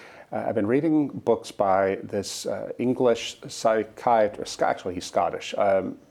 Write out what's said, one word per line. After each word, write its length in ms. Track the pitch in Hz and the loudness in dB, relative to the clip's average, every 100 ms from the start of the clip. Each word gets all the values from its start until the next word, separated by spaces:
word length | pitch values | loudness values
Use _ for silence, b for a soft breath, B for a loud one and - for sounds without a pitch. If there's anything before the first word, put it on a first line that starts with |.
| B B B | B B B
uh, 140 | 107 113 | -6 -2
I've 80 | 110 | 0
been 120 | 104 | 2
reading 400 | 135 160 156 139 | 2 2 2 0
books 440 | 120 120 110 - | -2 0 0 -2
by 460 | - 98 95 95 98 | 0 2 4 4 0
this, 420 | 107 104 - - - | -4 -6 -4 -8 -6
uh, 260 | 101 - - | -6 -8 -2
English 600 | 120 127 123 113 - - 143 | -2 2 2 2 -2 -12 -14
psychiatrist, 1120 | - 117 110 107 - 123 113 107 - - - | -2 0 2 0 -2 2 4 4 0 -10 -2
actually 320 | - - 95 | -2 -2 -6
he's 120 | 90 - | -8 -4
Scottish, 500 | - 82 - - - | 0 0 -2 -6 0
um, 400 | 101 95 92 - - | 2 2 0 -8 -16